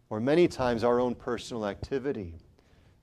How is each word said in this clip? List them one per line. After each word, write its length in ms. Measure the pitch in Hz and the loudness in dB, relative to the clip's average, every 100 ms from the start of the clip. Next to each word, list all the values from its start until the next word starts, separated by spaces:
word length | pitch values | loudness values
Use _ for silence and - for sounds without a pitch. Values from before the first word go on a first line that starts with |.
| _ | _
or 100 | 107 | -2
many 280 | 123 160 170 | 2 4 4
times 360 | - 127 117 | 2 0 2
our 160 | 120 123 | 4 4
own 140 | 123 | 2
personal 540 | 117 - 113 - 120 104 | -2 -6 -6 -6 -4 -4
activity. 640 | 92 - 139 131 117 87 82 - _ _ _ _ _ | -6 -6 -4 -4 -6 -8 -12 -20 _ _ _ _ _